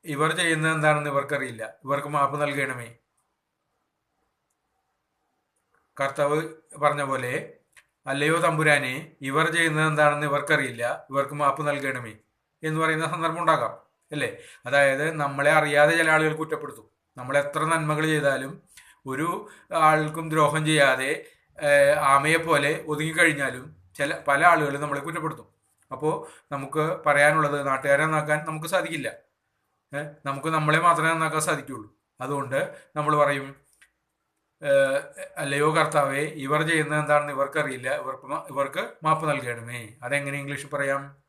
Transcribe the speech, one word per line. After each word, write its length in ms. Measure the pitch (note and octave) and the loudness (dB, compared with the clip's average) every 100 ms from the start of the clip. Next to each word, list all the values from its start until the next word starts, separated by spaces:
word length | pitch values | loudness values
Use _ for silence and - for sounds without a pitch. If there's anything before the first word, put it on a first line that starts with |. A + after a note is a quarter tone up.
| E3+ | -8
"ഇവർ 260 | C#3+ D#3 E3 | -2 -2 0
ചെയ്യുന്നത് 380 | E3+ D#3 D#3+ D#3 | 0 2 0 2
എന്താണെന്ന് 340 | D3+ D3 D3 | 2 2 0
ഇവർക്കറിയില്ല, 540 | C#3 C#3 C#3+ B2+ A2+ A2 - | -4 -2 -6 -6 -10 -12 -12
ഇവർക്ക് 240 | C3 C#3+ C#3+ | -4 -4 -2
മാപ്പ് 340 | D3 C#3+ C#3+ | -2 0 0
നൽകണമേ." 480 | D3 C#3 C3+ B2 A#2 - _ _ _ _ _ _ _ _ _ _ _ _ _ _ _ _ _ _ _ _ _ _ _ _ _ _ _ _ _ - | -4 -2 -4 -6 -12 -20 _ _ _ _ _ _ _ _ _ _ _ _ _ _ _ _ _ _ _ _ _ _ _ _ _ _ _ _ _ -4
കർത്താവ് 400 | C#3 - C#3+ D3+ D#3+ - _ C3 | -4 0 0 0 -2 -12 _ -2
പറഞ്ഞ 240 | D3 C#3+ | 0 0
പോലെ, 280 | C#3 C3 B2 D3 - - _ - _ _ C3+ | -4 -4 -4 -6 -8 -20 _ -20 _ _ -8
"അല്ലയോ 300 | C#3 D3+ E3 | -2 0 2
തമ്പുരാനെ, 760 | E3 D#3 D#3 D3 C3 C3 - _ | 2 2 4 4 2 -6 -10 _
ഇവർ 240 | C3+ C#3 E3 | -4 0 0
ചെയ്യുന്നത് 340 | E3 E3 D#3 D#3 | 2 0 2 0
എന്താണെന്ന് 400 | D3+ D3+ D3 D3+ | 4 2 2 -2
ഇവർക്കറിയില്ല, 800 | C#3+ C#3 D3 C3 A#2 A#2+ - - | -2 0 0 0 -4 -6 -6 -4
ഇവർക്ക് 240 | C#3 C#3 | -4 -2
മാപ്പ് 340 | D3 C#3+ C#3 D3 | 0 0 0 -4
നൽകണമേ" 460 | C#3+ C3+ B2+ A#2 G#2+ _ _ _ _ | -2 -4 -6 -10 -18 _ _ _ _
എന്ന് 180 | D#3 D#3 | -4 0
പറയുന്ന 260 | D#3+ D#3 D#3+ | 0 0 -2
സന്ദർഭം 340 | E3 E3 E3+ | -2 -4 0
ഉണ്ടാകാം, 320 | D#3+ D#3 A2+ - _ _ _ | 2 2 0 -6 _ _ _
അല്ലേ? 180 | D3+ A#2+ - - - B2 | -6 -6 -8 -20 -18 0
അതായത് 400 | C#3 C#3 C3+ D#3 D#3+ | 4 4 2 -2 -2
നമ്മളെ 320 | C#3 C#3 C#3+ | -4 0 4
അറിയാതെ 460 | D#3 D3+ D3 D3+ E3 | 4 4 6 6 6
ചില 120 | D#3+ | 4
ആളുകൾ 240 | D#3 D#3 D#3 | 4 2 -2
കുറ്റപ്പെടുത്തും. 520 | D#3 D3+ C#3+ A2 - _ _ - | -6 -6 -8 -16 -20 _ _ -14
നമ്മൾ 200 | B2+ C#3+ | -2 0
എത്ര 260 | C#3+ D3+ | 0 -2
നന്മകൾ 420 | D#3 D#3+ D#3 D3+ D#3 | 0 0 0 0 0
ചെയ്താലും 480 | D3+ C#3 C3 C3 - _ - - _ C3 | 0 0 -2 -6 -14 _ -20 -20 _ -8
ഒരു 240 | C3 E3+ - - - _ | -4 -4 -4 -10 -20 _
ആൾക്കും 560 | E3 D#3 D#3 D3+ D#3 D#3+ | 4 4 4 0 -6 -2
ദ്രോഹം 360 | D#3 D3 D#3 D#3 | 2 2 2 2
ചെയ്യാതെ, 460 | D#3 C3+ C3 C3+ D#3 - _ _ - | 4 4 4 -2 -4 -8 _ _ -4
ഏഹ്, 360 | D3 C#3+ C#3+ D3+ | 4 6 6 4
ആമയെ 380 | C#3+ C#3 D3+ E3 | 4 4 4 2
പോലെ 480 | D#3+ D3+ C#3 D#3 - | 2 2 2 -2 -4
ഒതുങ്ങിക്കഴിഞ്ഞാലും 800 | D3 D#3 D#3+ E3 C#3+ C3+ B2+ - - _ - | -4 -2 2 2 2 -4 -6 -16 -20 _ -6
ചില, 280 | C#3+ E3+ - | -6 -2 0
പല 180 | C#3 E3 | 6 6
ആളുകളും 360 | D#3+ D3 C#3 | 6 2 -2
നമ്മളെ 200 | D3 C#3 | -6 -6
കുറ്റപ്പെടുത്തും. 460 | D3 E3 D#3 C3+ - _ _ _ _ | -6 -6 -6 -8 -18 _ _ _ _
അപ്പോൾ 220 | C3 D3+ - - - _ | -4 -4 -4 -8 -20 _
നമുക്ക് 520 | C#3 C3+ D#3 D#3 F3+ D3+ | -10 -6 -2 -2 0 2
പറയാനുള്ളത് 640 | C#3+ D3 D#3 C#3+ C#3+ C#3 | 6 6 6 0 0 -2
നാട്ടുകാരെ 360 | C3 C#3 C#3 | -2 4 4
നന്നാക്കാൻ 420 | D#3 D#3 D3+ D3+ D#3+ | 4 0 0 -2 -2
നമുക്ക് 220 | D#3 D#3+ | -8 -2
സാധിക്കില്ല. 580 | F#3 D#3 D#3+ A#2 - _ _ _ _ _ _ _ C#3+ D3+ - C#3 | -2 -2 -6 -6 -10 _ _ _ _ _ _ _ -10 -10 -12 -10
നമുക്ക് 220 | C#3 D#3 | -6 -2
നമ്മളെ 320 | D#3 D3+ D#3 | 0 2 4
മാത്രമേ 300 | E3+ E3 D#3+ | 4 4 2
നന്നാക്കാൻ 320 | E3 D#3+ D#3 | 0 -2 -2
സാധിക്കുകയുള്ളൂ. 560 | D3+ D3 C3 A#2+ G#2 _ _ _ | -2 -4 -6 -14 -14 _ _ _
അതുകൊണ്ട് 520 | C3 C#3+ B2+ C3+ F#3 - _ D3+ | -6 -6 -2 -4 -4 -8 _ -4
നമ്മൾ 220 | D3+ D3 | 0 4
പറയും, 480 | C#3+ C#3 C3+ C#3 _ _ _ _ _ _ _ _ _ _ | 4 2 -6 -16 _ _ _ _ _ _ _ _ _ _
ഏഹ്, 600 | D3+ C#3 C3+ C#3 C#3 - - - | 2 4 4 0 -4 -16 -14 -8
"അല്ലയോ 380 | D3 C#3+ D3+ D#3+ | -4 2 2 2
കർത്താവേ, 460 | D3+ D#3 C#3 C#3 | 2 2 2 0
ഇവർ 460 | D3+ D#3 C3+ D3+ D#3+ | -4 -6 -2 0 2
ചെയ്യുന്നത് 320 | D#3+ D3 D3+ | 0 2 -2
എന്താണെന്ന് 340 | C#3 D3 D3 | 2 2 2
ഇവർക്കറിയില്ല, 680 | C#3 C#3 D#3 C#3+ C3 C3 D3 | -4 -2 -2 -4 -6 -6 -6
ഇവർക്ക് 220 | C3 B2+ | -6 -12
മാ-, 240 | B2+ D#3+ D3+ | -10 -10 -8
ഇവർക്ക് 440 | C3+ C3+ E3+ A#3 - | -6 -4 -4 -8 -4
മാപ്പ് 260 | D#3 D#3 D#3 | 0 0 0
നൽകണമേ." 680 | C#3 B2 A#2 A#2 A#2+ G#2+ - | -4 -6 -10 -10 -12 -14 -14
അതെങ്ങനെ 360 | B2 C#3+ C#3 C#3+ | -4 -4 -4 -8
ഇംഗ്ലീഷിൽ 280 | C#3 C#3 C#3+ | -8 -10 -8
പറയാം? 500 | C#3+ C#3 C#3 C#3 _ | -6 -2 -4 -6 _